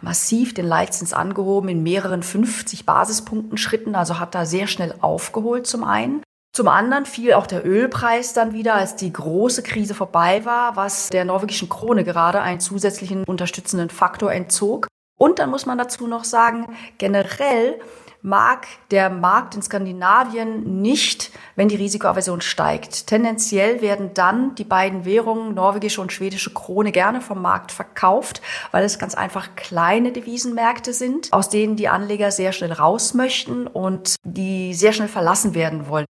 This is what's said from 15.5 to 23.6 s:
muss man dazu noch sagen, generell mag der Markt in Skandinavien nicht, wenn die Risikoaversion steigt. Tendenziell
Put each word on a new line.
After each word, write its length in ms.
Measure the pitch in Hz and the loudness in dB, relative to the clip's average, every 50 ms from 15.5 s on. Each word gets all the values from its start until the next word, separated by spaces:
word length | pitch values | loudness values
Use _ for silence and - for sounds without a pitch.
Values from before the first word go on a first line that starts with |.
muss 160 | 262 277 - | 0 -4 -4
man 120 | 269 247 240 | -4 -2 -2
dazu 300 | 247 247 - - 247 233 | -4 -4 -4 -8 -6 -6
noch 160 | 233 233 226 | -6 -6 -6
sagen, 420 | - - 233 233 233 220 233 233 233 233 - - - - | -2 2 4 4 4 4 0 -6 -8 -12 -16 -18 -20 -12
generell 840 | _ - 196 202 202 196 196 - - 277 285 262 233 226 254 311 - - - - - - - - _ _ | _ -2 2 2 2 2 0 -2 -2 0 2 4 4 2 2 0 -4 -10 -16 -20 -20 -20 -20 -20 _ _
mag 440 | 196 196 196 220 233 254 254 - - - - _ _ | 0 4 4 6 6 4 2 -2 -16 -20 -20 _ _
der 200 | 196 196 190 190 | 2 4 4 4
Markt 440 | 185 180 175 180 196 226 247 - - | 2 2 2 4 4 4 2 0 -8
in 80 | 208 202 | -8 -8
Skandinavien 1160 | - - 202 196 190 180 185 180 185 202 233 262 240 220 226 226 226 220 220 220 220 190 190 | -4 -4 -4 -4 -4 -6 0 4 6 6 6 6 4 -2 -6 -4 -4 -4 -6 -4 -4 -2 0
nicht, 500 | 196 220 269 311 - - - - - - - - - - _ | 2 2 2 2 2 0 -2 -4 -8 -12 -12 -20 -20 -16 _
wenn 140 | - 196 214 | 0 0 0
die 80 | 208 | 0
Risikoaversion 640 | 202 196 202 196 214 214 196 - 190 185 185 180 170 | 0 -2 -2 -4 0 0 0 0 0 -2 -4 -4 -4
steigt. 680 | - - - - 160 151 147 151 - - - - - | -4 -6 -2 0 0 0 0 -2 -6 -8 -10 -10 -4
Tendenziell 720 | - 214 220 233 226 226 220 - - 208 196 | 0 2 2 2 2 0 -2 -4 0 2 2